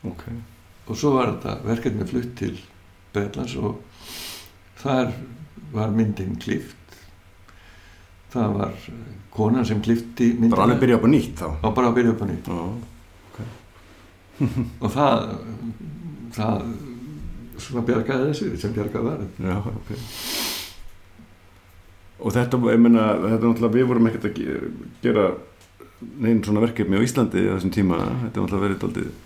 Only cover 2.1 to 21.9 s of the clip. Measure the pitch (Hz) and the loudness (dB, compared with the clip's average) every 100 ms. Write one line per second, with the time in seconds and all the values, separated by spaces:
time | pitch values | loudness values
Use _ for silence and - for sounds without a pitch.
2.1 | 127 117 - 92 - - - - - - | -4 -6 -6 -6 -6 -16 -20 -20 -20 -6
3.1 | 101 104 135 123 131 110 - - - - | -4 -4 -4 -6 -4 -4 -6 -14 -20 -16
4.1 | - - - - - - - 135 131 120 | -14 -12 -14 -18 -20 -20 -6 0 0 0
5.1 | - - - - - - 110 110 107 107 | -4 -12 -16 -18 -18 -6 -2 0 2 2
6.1 | 98 92 - - - - - - - - | 0 -4 -6 -4 -4 -4 -18 -20 -20 -20
7.1 | - - - - - - - - - - | -20 -20 -20 -20 -20 -20 -20 -20 -20 -20
8.1 | - - 123 107 101 92 - - 117 113 | -20 -8 -2 0 0 -2 -6 -14 -14 -14
9.1 | 98 - - 110 127 117 107 110 117 - | -16 -12 0 2 4 2 0 2 2 0
10.1 | - 117 120 117 95 107 120 127 117 113 | 2 2 6 4 6 6 6 6 6 6
11.1 | 143 - - 82 78 110 113 123 120 117 | 6 4 -6 -6 -2 0 2 4 6 4
12.1 | 107 98 80 - 87 87 117 113 - - | 2 -2 -4 -6 -6 -6 -8 -12 -20 -20
13.1 | - - - 113 107 - - - - - | -20 -20 -14 -14 -14 -20 -20 -20 -20 -20
14.1 | - - - 135 131 117 - 127 135 143 | -20 -20 -2 -2 0 -4 -4 -4 2 2
15.1 | 117 104 101 113 110 117 113 160 147 170 | 2 0 -8 -10 -10 -10 -10 -14 -12 -14
16.1 | 147 117 113 110 104 117 107 139 120 147 | -14 -12 -4 -2 -2 -4 -10 -12 -14 -14
17.1 | 151 - - - - - 123 117 113 110 | -12 -12 -12 -14 -14 -8 -4 0 0 0
18.1 | 131 143 147 208 - 104 110 101 117 117 | 0 0 0 -4 -2 -4 -2 -4 -2 -2
19.1 | 156 87 - 92 95 101 104 - 110 113 | -4 -8 -6 -2 -2 -2 -8 -10 -10 -10
20.1 | - - - - - - - - - - | -10 -8 -6 -4 -6 -10 -14 -16 -16 -20
21.1 | - - - - - - - - | -20 -20 -20 -20 -20 -20 -20 -20